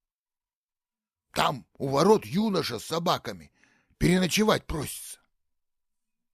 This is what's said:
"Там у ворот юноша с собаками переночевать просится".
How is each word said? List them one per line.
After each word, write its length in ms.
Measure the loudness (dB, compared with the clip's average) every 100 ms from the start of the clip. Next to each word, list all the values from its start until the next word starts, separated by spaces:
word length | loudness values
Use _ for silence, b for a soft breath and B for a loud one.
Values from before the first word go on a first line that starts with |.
| _ _ _ _ _ _ _ _ _ _ _ _ _
"Там 320 | -2 -2 -2 -12
у 160 | -8 -2
ворот 360 | 2 6 4 2
юноша 540 | -2 0 -2 -4 -8
с 60 | -6
собаками 680 | -4 -2 -2 -4 -14 -16 _ _ _ _ -2
переночевать 680 | 2 2 2 2 2 2 -2
просится". 540 | -8 -8 -10 -16 -20 _ _ _ _ _ _ _ _ _ _ _